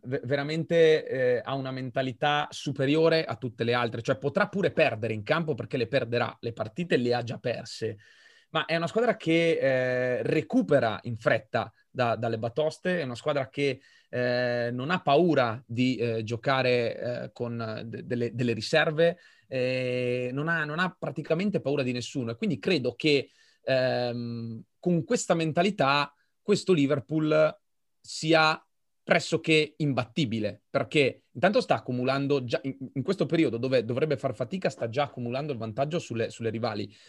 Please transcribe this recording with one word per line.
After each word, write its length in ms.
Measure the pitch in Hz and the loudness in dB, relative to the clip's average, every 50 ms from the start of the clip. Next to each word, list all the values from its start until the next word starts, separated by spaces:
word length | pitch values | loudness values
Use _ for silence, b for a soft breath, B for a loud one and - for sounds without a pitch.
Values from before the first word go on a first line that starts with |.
ve-, 200 | - 123 127 139 - | -8 -6 -6 -6 -4
veramente, 840 | 120 143 139 143 147 156 165 156 - 175 170 160 160 156 151 - | -2 -2 -2 -2 -2 -4 -4 -2 2 4 6 6 6 6 4 2
eh, 360 | - 123 131 127 123 123 117 - | -2 -2 0 2 2 2 0 0
ha 100 | - 135 | -4 -6
una 160 | 139 131 131 | -4 -4 -6
mentalità 760 | 131 131 131 127 - 139 135 131 120 - 151 147 147 147 147 - | -6 -8 -8 -6 -4 -4 -2 -4 -2 -2 0 2 2 0 0 -4
superiore 760 | - - - 151 139 - 135 135 147 160 160 165 160 160 160 | -8 -8 -8 -6 -4 0 2 2 4 4 4 4 4 2 0
a 100 | - - | -2 -6
tutte 300 | - - 123 - - 123 | -6 -8 -8 -6 -4 -2
le 80 | 117 120 | 0 0
altre, 280 | 123 120 117 113 120 | 0 0 -2 -4 -4
cioè 160 | 113 - 131 - | -2 -2 -2 -2
potrà 300 | - 143 - 147 156 - | -2 -2 0 0 0 0
pure 240 | - 196 180 151 | 0 0 -2 0
perdere 400 | - - 156 131 117 110 113 113 | 2 2 2 2 2 -2 -4 -4
in 120 | 113 107 101 | -4 -4 -2
campo 300 | - 151 165 170 151 139 | 0 0 0 0 -2 -4
perché 220 | 107 117 - - | -6 -6 -6 -4
le 120 | 131 117 110 | -4 -2 0
perderà, 460 | - 135 120 117 120 120 117 110 - - | 0 -2 -2 0 0 -2 -2 -2 -4 -8
le 140 | - 117 110 | -8 -8 -6
partite 420 | - 110 110 - - 175 170 180 | -6 -8 -6 -6 -6 -2 0 0
le 180 | 135 120 120 120 | 2 2 2 0
ha 100 | 120 120 | 0 -2
già 160 | 113 - - | -4 -8 -6
perse, 580 | - 123 113 - 117 - - - 113 110 107 104 b b b b b b b b b _ | -4 -4 -4 -6 -8 -12 -8 -6 -6 -6 -6 -8 b b b b b b b b b _
ma 120 | - 160 147 | -4 -4 -2
è 140 | - 160 165 | -2 -2 -2
una 100 | 170 160 | -2 -2
squadra 300 | - 220 240 233 202 - | 0 0 2 2 0 0
che, 400 | - 160 165 165 170 165 160 - | 0 2 4 4 4 4 2 2
eh, 640 | - 135 131 127 127 127 127 127 127 127 123 117 - | 2 2 2 2 2 0 0 0 0 0 0 -2 0
recupera 720 | - 156 156 - - - 262 214 - 147 135 117 113 104 - - | 0 0 0 0 2 2 0 4 4 4 4 4 2 0 -2 -6
in 140 | 123 120 - | -8 -8 -2
fretta 560 | - 151 127 110 - _ - 117 107 - - _ _ _ | 0 0 0 0 0 _ -4 -4 -4 -4 -8 _ _ _
da-, 240 | - 127 123 117 113 | -2 0 0 2 0
dalle 240 | 110 117 117 113 110 | 0 0 -2 -2 -2
batoste, 600 | 113 117 - - 151 156 151 - - 185 180 175 | -4 -2 -2 0 -2 -2 -2 -4 -2 -2 -2 -2
è 20 | 147 | -2
una 120 | 127 123 | -4 -6
squadra 340 | 117 - 151 147 143 131 - | -6 -4 -2 -2 -2 -2 -4
che, 320 | - - 143 139 127 b b b b b b b | -2 -2 0 0 -2 b b b b b b b
eh, 580 | - 123 123 123 123 123 123 123 123 120 117 120 | -4 -2 0 0 0 0 0 0 0 0 -2 -2
non 200 | 123 123 131 151 | -2 -4 -2 -2
ha 100 | 180 180 | -2 0
paura 600 | - 147 139 151 180 175 156 135 123 117 110 113 - - | 2 4 4 6 6 6 4 4 4 2 0 -4 -8 -6
di, 300 | 117 117 127 127 127 - | -2 0 2 2 2 0
eh, 260 | 117 117 113 113 110 | -2 -2 -2 -2 -4
giocare, 760 | 104 120 113 - 143 135 131 127 127 123 120 117 113 - - | -4 -6 -4 0 0 2 2 2 2 2 2 2 0 -4 -6
eh, 300 | - 120 123 120 127 131 - | -6 -6 -6 -6 -8 -10 -8
con 480 | - 123 120 120 117 113 110 107 107 107 | -8 -8 -6 -6 -6 -6 -6 -8 -8 -10
de-, 220 | 113 107 - - | -10 -10 -10 -6
delle, 280 | - 123 120 120 117 104 | -4 -2 -2 -2 -2 -2
delle 200 | 120 123 120 113 | -2 0 0 0
riserve, 640 | 107 110 - - 156 151 165 151 151 165 170 170 b b b b b b - | -2 -2 0 2 2 2 2 2 2 2 2 2 b b b b b b -6
eh, 800 | 131 131 123 127 127 127 127 127 127 127 123 123 123 127 123 123 | -4 -2 -2 0 -2 -2 -2 -2 -2 -2 -2 -2 -2 -2 -4 -4
non 160 | 127 139 147 165 | -4 -4 -2 -2
ha, 160 | 170 165 151 | -2 -2 -2
non 140 | 147 147 165 | -4 -2 -2
ha 180 | 185 180 - | -2 -4 -4
praticamente 640 | _ - 151 135 - 151 - 160 160 196 208 175 160 | _ -8 -8 -6 -6 -2 -2 0 0 0 0 -2 -2
paura 220 | - 135 143 143 | 0 0 0 0
di 100 | 131 123 | 0 0
nessuno 380 | 123 123 117 - - 143 123 113 | -2 -4 -4 -6 -4 -4 -4 -4
e 60 | 117 | -4
quindi 240 | - 226 208 143 - | -2 -2 -2 -2 0
credo 340 | - - 185 143 120 123 - | 0 0 0 0 0 -2 -2
che, 380 | - - 156 143 139 - b b b b b b b - | 0 2 4 4 4 2 b b b b b b b -2
ehm, 1000 | - 131 131 127 127 123 123 123 120 120 120 120 117 117 117 117 117 113 151 180 _ _ _ | 0 2 2 2 2 2 0 0 -2 -2 -4 -6 -6 -6 -8 -8 -8 -10 -12 -14 _ _ _
con 240 | - 180 175 165 160 | 0 0 2 2 2
questa 300 | - 247 - - - 180 | 0 -2 0 0 0 0
mentalità 800 | 165 160 160 147 175 180 214 202 - 139 135 139 143 143 - - _ _ _ _ _ | 0 0 0 0 2 2 2 2 2 2 2 2 2 0 -2 -6 _ _ _ _ _
questo 320 | _ - 208 - - - | _ 0 0 2 2 2
Liverpool 880 | 190 147 139 131 147 135 - - 151 156 156 151 151 156 156 151 - - _ _ _ _ _ _ _ _ | 4 4 4 4 2 0 -2 -2 -2 0 0 2 4 4 4 2 0 -4 _ _ _ _ _ _ _ _
sia 640 | - - - - - 156 160 160 156 156 156 - - _ _ _ _ _ _ _ | -18 -14 -10 -4 0 4 4 6 6 4 2 0 -6 _ _ _ _ _ _ _
pressoché 720 | _ - 185 165 - - 175 156 - 160 160 156 151 147 - - | _ 0 0 0 2 0 -2 -2 2 4 4 4 4 2 -2 -2
imbattibile, 840 | 156 143 131 117 123 - - - 156 110 110 113 104 101 104 - _ _ | -2 0 0 0 -2 -2 -2 -2 -2 0 0 -2 -2 -4 -6 -8 _ _
perché 540 | - 135 120 107 - 156 139 120 - - _ _ | -4 -4 -2 0 2 4 4 4 2 -4 _ _
intanto 300 | - 123 139 196 208 254 | -2 0 2 2 4 2
sta 120 | - - 143 | 2 2 0
accumulando 680 | 117 - - 123 123 123 131 131 139 139 139 143 139 123 | 0 0 -4 -4 -2 0 0 0 0 0 0 0 -2 -2
già 160 | 117 135 151 | -2 -4 -4
in, 160 | - 135 127 - 135 120 - | -4 -6 -8 -8 -12 -10 -8
in 80 | 135 | -4
questo 240 | 123 - 196 190 175 | -2 -2 -2 -2 -2
periodo 320 | 139 165 165 160 123 104 117 | 0 2 2 2 2 0 -2
dove 260 | 120 131 131 127 110 | -2 0 2 0 0
dovrebbe 340 | 113 123 127 151 156 143 117 | 0 -2 -2 0 0 0 -2
far 180 | - 107 101 | -2 -4 -4
fatica, 340 | - 127 120 190 190 - 175 | -4 -6 -6 -4 -4 -2 -4
sta 180 | - - 123 117 | -4 -4 -6 -4
già 180 | 110 139 143 | -2 -2 -4
accumulando 460 | - - 127 120 120 120 131 151 151 | -4 -4 -8 -6 -4 -4 -4 -4 -6
il 60 | 135 110 | -6 -6
vantaggio 400 | 113 113 104 127 139 151 160 170 | -6 -6 -4 -2 -2 -2 -2 -4
sulle, 320 | - - 117 113 113 - | -6 -4 -4 -4 -4 -4
sulle 220 | - - 117 113 | -4 -6 -6 -4
rivali. 440 | 104 117 113 117 107 104 101 101 b b b | -4 -2 -4 -4 -4 -6 -8 -8 b b b